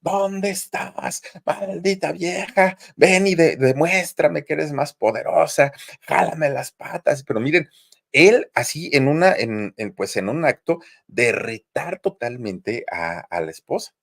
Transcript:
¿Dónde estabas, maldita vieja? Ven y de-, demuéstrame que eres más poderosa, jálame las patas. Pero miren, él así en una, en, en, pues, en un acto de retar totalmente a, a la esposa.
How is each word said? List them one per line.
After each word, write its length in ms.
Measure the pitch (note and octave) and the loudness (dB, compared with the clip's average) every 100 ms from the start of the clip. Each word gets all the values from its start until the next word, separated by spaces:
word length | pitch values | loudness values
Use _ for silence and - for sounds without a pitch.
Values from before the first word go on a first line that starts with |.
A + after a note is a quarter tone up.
¿Dónde 500 | F#3 G3 G3 G3 G3 | -2 0 -2 -2 -4
estabas, 720 | F#3+ - - F#3+ - - - - - | -4 -8 -10 -8 -8 -8 -8 -14 -12
maldita 680 | - - G3 F#3+ F#3+ F#3+ D3+ | -6 -6 -6 -4 -2 -2 -4
vieja? 640 | E3 F3 F3+ G3+ G3+ F#3 F#3 - - | -4 -6 -6 -4 2 2 0 -20 4
Ven 300 | E3+ F#3 G3 | 6 6 4
y 80 | |
de-, 220 | F3 D#3+ E2+ | 4 4 4
demuéstrame 880 | C3 C3 E3 F#3+ F3 - - E3 | 2 2 2 0 -2 0 0 0
que 80 | C#3+ | -4
eres 180 | D3+ D#3 | -4 -4
más 220 | C#3 D3 | -2 -4
poderosa, 760 | - G#2+ A2+ - E2+ D#3 - C#3 - - - | -2 -2 -2 0 2 2 4 2 0 -20 -20
jálame 480 | - D3 E3+ E3 D3 | -2 0 0 0 -2
las 220 | C3+ C3 | -2 -8
patas. 520 | _ - E3+ - C3+ | _ -12 -4 -2 -2
Pero 160 | C3+ A2 | -4 -4
miren, 280 | B2+ E3+ D3+ _ _ _ _ | 2 0 0 _ _ _ _
él 380 | C3+ F3+ A#3+ - | 6 8 6 2
así 360 | - C3 D3+ F3 | -4 -4 -8 0
en 160 | C#3+ C3+ | 2 4
una, 240 | D3+ F#3 | 4 4
en, 400 | - A#2 G#2+ G#2 - | 2 -2 -4 -6 -8
en, 180 | G#2 | -10
pues, 220 | - G2 G#2+ | -6 -4 -4
en 120 | F#2+ | -4
un 160 | C#3+ | -2
acto 340 | D#3 - - E3+ - _ _ | -2 -2 -4 -6 -6 _ _
de 240 | G2 A#2+ | 0 0
retar 680 | A2 A2+ A2 _ - E3 F#3+ | 0 -6 -10 _ -10 -8 -6
totalmente 840 | F#3+ F3 A#2+ B2 A2+ F#2 G2 A#2 - | -6 -6 -10 -8 -8 -8 -6 -8 -8
a, 300 | F2+ E2+ F2 | -6 -6 -8
a 200 | - F2 | -8 -6
la 100 | D#2+ | -6
esposa. 440 | - _ F3+ - _ | -10 _ -8 -8 _